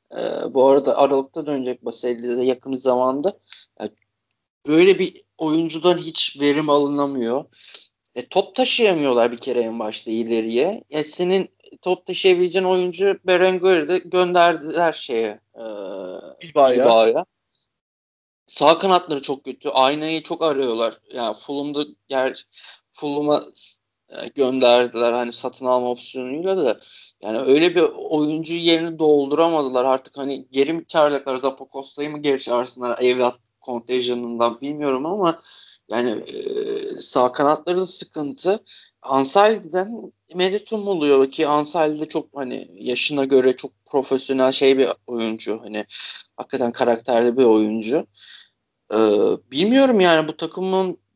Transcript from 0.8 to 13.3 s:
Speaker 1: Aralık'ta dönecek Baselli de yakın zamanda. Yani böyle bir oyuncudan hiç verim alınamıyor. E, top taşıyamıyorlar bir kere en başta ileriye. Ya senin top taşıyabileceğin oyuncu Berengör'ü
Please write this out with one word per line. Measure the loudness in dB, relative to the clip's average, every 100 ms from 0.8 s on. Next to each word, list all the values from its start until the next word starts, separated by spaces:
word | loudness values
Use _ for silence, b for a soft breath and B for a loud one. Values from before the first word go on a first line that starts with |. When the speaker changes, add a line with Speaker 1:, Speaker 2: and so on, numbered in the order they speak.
| 4 2
Speaker 1:
Aralık'ta | 2 2 -2 -10 -6
dönecek | -6 -6 -8
Baselli | -10 -8 -6 -6 -4 -2
de |
yakın | 0 -2 -6 -4
zamanda. | 0 2 0 0 -4 -6 B B B _
Yani | -12 -12 _ _ _ _ _ _ 0
böyle | 4 6 4
bir | 0 -6 _ _
oyuncudan | -2 -2 -2 0 0 0
hiç | -2 -2 -2 0
verim | 0 2 2
alınamıyor. | 2 2 -2 -2 -2 -2 -4 -6 B B B B _ _
E, | -14 -2
top | -2 -2
taşıyamıyorlar | -2 0 2 2 2 2 2 2
bir | 0
kere | -4 -2
en | -2 -4
başta | -8 -8 -6
ileriye. | -4 -2 -2 0 0 0 -2 _
Ya | -8
senin | -8 -4 0 0 -2 _ _ -10
top | -4 -4 -4
taşıyabileceğin | 0 2 4 2 0 0
oyuncu | 0 -2 0 -2 0
Berengör'ü | 2